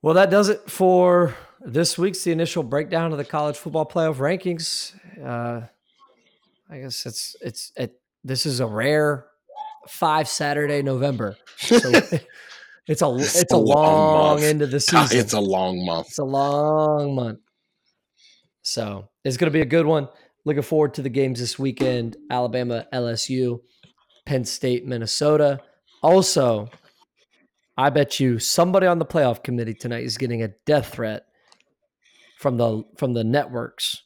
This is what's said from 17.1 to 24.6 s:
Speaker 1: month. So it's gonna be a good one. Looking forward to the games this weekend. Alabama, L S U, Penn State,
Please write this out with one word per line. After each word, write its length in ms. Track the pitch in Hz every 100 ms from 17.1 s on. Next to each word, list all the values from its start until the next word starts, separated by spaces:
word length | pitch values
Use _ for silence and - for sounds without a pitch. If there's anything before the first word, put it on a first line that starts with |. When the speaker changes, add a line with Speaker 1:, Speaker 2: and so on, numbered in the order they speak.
| 135
Speaker 1:
month. 240 | 117 113 _ _ _ _ _ _ _ _ _ _ _ _
So 480 | - - 107 101 101 _ 135
it's 100 | 127
gonna 160 | 170
be 100 | 151
a 40 | 143
good 220 | 165 151
one. 200 | 160 139 _ _ _ 147
Looking 160 | 143
forward 320 | 135 156 147
to 80 | -
the 80 | 131
games 300 | 123 131 120
this 200 | 120 -
weekend. 560 | 135 123 131 123 117 107 -
Alabama, 580 | 123 123 123 120 117 -
L 140 | 131 120
S 220 | 113 -
U, 320 | 127 127 117 _ _ _ _ _ _ -
Penn 200 | 139 113
State, 400 | -